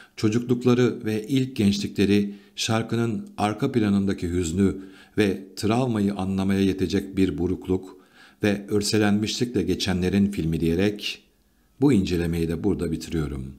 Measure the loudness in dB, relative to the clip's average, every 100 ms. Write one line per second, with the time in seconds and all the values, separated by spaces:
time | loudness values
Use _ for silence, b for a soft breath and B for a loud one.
0 | B B 0 0 0 0 2 4 2 0
1 | -4 -4 -2 -2 0 2 2 2 -2 0
2 | 4 4 2 B B B -2 -2 -2 -2
3 | -2 -4 -8 -2 -2 0 0 2 2 2
4 | 2 -2 -2 -2 0 2 2 2 B B
5 | B 2 2 0 -6 -4 0 0 0 0
6 | 0 -2 -2 -2 0 2 2 0 0 -2
7 | -2 0 0 0 -2 -2 -2 -4 -4 -20
8 | B B B B -2 0 -2 -2 0 2
9 | 4 2 0 -2 -2 -2 0 -2 -2 0
10 | 2 2 2 0 -2 0 0 2 0 -2
11 | -8 -12 _ _ _ _ _ -2 2 2
12 | 2 0 -2 -2 -2 -2 -2 -2 -2 -6
13 | -4 -4 -4 -6 -10